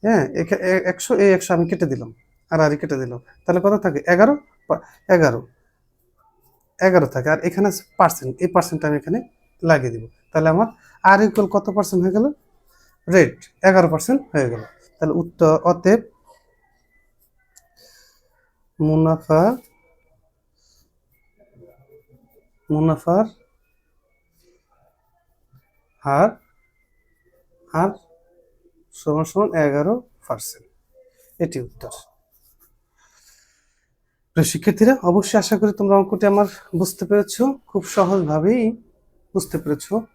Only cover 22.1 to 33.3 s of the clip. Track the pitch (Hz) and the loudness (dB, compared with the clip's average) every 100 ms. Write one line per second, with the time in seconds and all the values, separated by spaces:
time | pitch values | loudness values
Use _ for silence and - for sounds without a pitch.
22.1 | _ _ _ _ _ _ 151 160 156 - | _ _ _ _ _ _ 0 0 0 0
23.1 | 175 110 _ _ _ _ _ _ _ 1077 | 0 -2 _ _ _ _ _ _ _ _
24.1 | 1077 _ _ _ _ _ _ _ _ _ | _ _ _ _ _ _ _ _ _ _
25.1 | _ _ _ _ _ _ _ _ _ 143 | _ _ _ _ _ _ _ _ _ -4
26.1 | 139 202 - _ _ _ _ _ _ _ | 0 0 -2 _ _ _ _ _ _ _
27.1 | _ _ _ _ _ _ 160 190 196 _ | _ _ _ _ _ _ -4 -4 -4 _
28.1 | _ _ _ _ _ _ _ _ - - | _ _ _ _ _ _ _ _ -12 -6
29.1 | 151 160 190 208 170 147 143 151 240 - | -4 -4 -2 -2 0 0 0 -2 -4 -8
30.1 | _ _ 113 - - _ _ _ _ _ | _ _ -10 -10 -18 _ _ _ _ _
31.1 | _ _ _ 165 143 117 - - - _ | _ _ _ -8 -6 -14 -16 -20 -20 _
32.1 | _ _ _ _ _ _ _ _ _ _ | _ _ _ _ _ _ _ _ _ _
33.1 | _ _ | _ _